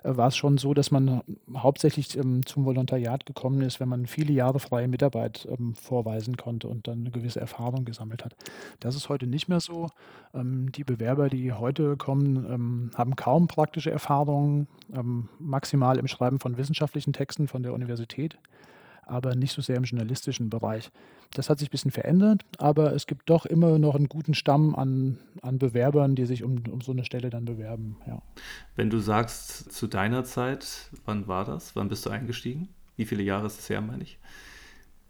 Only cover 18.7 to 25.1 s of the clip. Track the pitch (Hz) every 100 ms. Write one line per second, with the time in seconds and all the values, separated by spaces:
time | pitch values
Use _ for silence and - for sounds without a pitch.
18.7 | - - - - 127 131 123 135 - 127
19.7 | 123 127 120 110 131 - 127 113 113 110
20.7 | 110 - - - - _ - 131 143 147
21.7 | 139 135 - - 180 214 208 - - 147
22.7 | 151 151 143 - 143 - 165 - 165 170
23.7 | 160 151 143 143 156 156 147 - 143 156
24.7 | 135 135 131 131